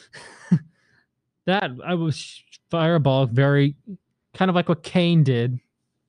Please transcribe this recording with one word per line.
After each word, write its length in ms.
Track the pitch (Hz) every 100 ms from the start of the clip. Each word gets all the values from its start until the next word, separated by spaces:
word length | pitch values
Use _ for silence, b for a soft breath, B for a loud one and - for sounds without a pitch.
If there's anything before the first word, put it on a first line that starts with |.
| B B B B B
<laughs> 60 | 160 b b b b b _ _ _ -
That, 240 | 196 175 123
I 120 | 156
was, 500 | 175 160 - - - _ - _
fireball, 540 | 165 160 170 139 131
very, 500 | 131 120 139 143 143 143 - 185 _ _ _
kind 160 | - 190
of 40 |
like 140 | 175 175
what 140 | 165
Kane 420 | - 185 170 170
did. 340 | 135 120 123 127 - _ _ _